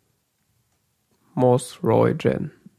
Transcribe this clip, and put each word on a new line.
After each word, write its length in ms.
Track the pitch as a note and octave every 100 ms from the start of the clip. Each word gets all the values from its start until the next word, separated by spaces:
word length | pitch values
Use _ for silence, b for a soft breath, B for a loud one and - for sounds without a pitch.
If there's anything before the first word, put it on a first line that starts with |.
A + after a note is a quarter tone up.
| _ _ _ _ _ _ _ _ _ _ _ _ _
Moss, 460 | - B2+ B2 - -
Roy, 340 | A2+ A2+ A#2 -
Jen. 320 | - - - - _